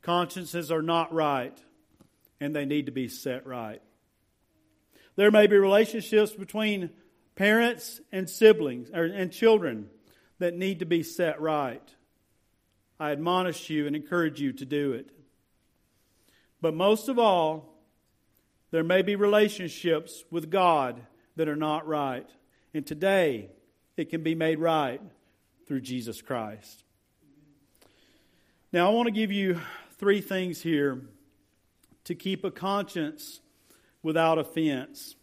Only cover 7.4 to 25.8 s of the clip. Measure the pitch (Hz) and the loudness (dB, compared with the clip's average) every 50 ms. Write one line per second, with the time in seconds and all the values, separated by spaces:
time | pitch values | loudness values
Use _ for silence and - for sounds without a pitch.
7.4 | 196 208 214 226 233 233 233 233 - - - - - _ - 190 190 165 - - | 2 4 4 4 2 0 -2 -4 -12 -16 -18 -18 -20 _ -8 -8 -8 -8 -2 6
8.4 | 233 220 214 - 156 139 123 123 123 - 175 165 170 165 190 202 185 170 - - | 8 8 8 8 2 -4 -6 -8 -12 -10 -4 -2 -2 -2 -2 -4 -6 -6 -4 2
9.4 | 226 226 226 214 175 151 120 110 104 104 - _ _ _ _ _ _ _ _ _ | 4 6 6 6 4 -2 -4 -6 -10 -14 -18 _ _ _ _ _ _ _ _ _
10.4 | 180 175 175 175 185 190 196 160 180 160 175 170 151 - - - 180 160 - - | -4 -4 -2 -2 -4 -4 -4 -4 -2 0 0 0 0 -4 -4 -2 -2 -2 -2 -2
11.4 | 151 160 156 151 143 127 120 - - - - _ _ _ _ _ _ _ _ _ | -4 -2 -2 -2 -2 -4 -6 -10 -16 -20 -20 _ _ _ _ _ _ _ _ _
12.4 | _ _ _ _ _ _ _ _ _ _ _ _ 156 151 147 139 160 170 180 185 | _ _ _ _ _ _ _ _ _ _ _ _ -4 -4 -4 -2 -2 0 0 0
13.4 | 185 180 165 - - - 156 151 147 143 143 151 147 - 180 175 165 160 - 127 | 0 -2 -4 -6 -8 -4 -4 -2 -2 -2 -4 -6 -6 -2 -2 0 0 0 -2 -2
14.4 | 143 135 127 - 135 131 147 147 143 139 127 113 - - _ _ _ _ _ _ | -4 -4 -4 -6 -8 -6 -4 -2 -2 -2 -4 -6 -8 -16 _ _ _ _ _ _
15.4 | _ _ _ _ _ _ _ _ _ _ _ _ _ _ _ _ _ _ _ _ | _ _ _ _ _ _ _ _ _ _ _ _ _ _ _ _ _ _ _ _
16.4 | _ _ _ _ - 165 156 160 180 202 214 214 214 - 269 240 233 214 190 175 | _ _ _ _ -2 -2 0 2 4 4 4 4 0 -2 2 4 4 6 6 4
17.4 | 165 156 156 156 143 - _ _ _ _ _ _ _ _ _ _ _ _ _ _ | 2 2 0 -4 -10 -18 _ _ _ _ _ _ _ _ _ _ _ _ _ _
18.4 | _ _ _ _ _ _ - 165 160 165 180 190 190 190 208 196 208 202 202 208 | _ _ _ _ _ _ -2 -2 2 4 4 4 4 2 2 2 2 4 6 6
19.4 | 214 208 208 - 185 165 - - - 175 160 151 160 - - - - _ - 170 | 4 4 2 -4 -8 -10 -10 -4 0 2 2 2 0 -6 -18 -20 -18 _ -6 -6
20.4 | 160 160 170 196 185 180 165 151 135 127 120 120 120 _ _ _ _ _ _ 160 | -6 0 0 4 4 6 4 4 2 -2 -4 -10 -16 _ _ _ _ _ _ -4
21.4 | 160 151 147 151 156 156 151 156 156 156 156 151 143 135 127 123 - - _ _ | -4 -2 -2 -2 -2 -2 -2 -4 -4 -4 -4 -2 -2 -4 -4 -8 -10 -14 _ _
22.4 | _ _ _ _ _ _ _ 156 139 - 160 151 170 196 196 190 180 156 131 110 | _ _ _ _ _ _ _ -8 -8 -8 -8 -2 0 2 2 4 2 2 0 -4
23.4 | 101 95 - _ _ _ _ _ _ _ _ - 165 - - 165 160 160 165 165 | -8 -14 -20 _ _ _ _ _ _ _ _ -8 -8 -6 -6 -4 -2 -2 -2 0
24.4 | 160 160 160 151 160 170 160 156 147 131 120 143 202 185 _ _ _ _ _ _ | 0 0 0 0 0 0 2 2 0 -2 -4 -8 -12 -18 _ _ _ _ _ _
25.4 | _ _ _ _ _ _ 143 131 | _ _ _ _ _ _ -8 -8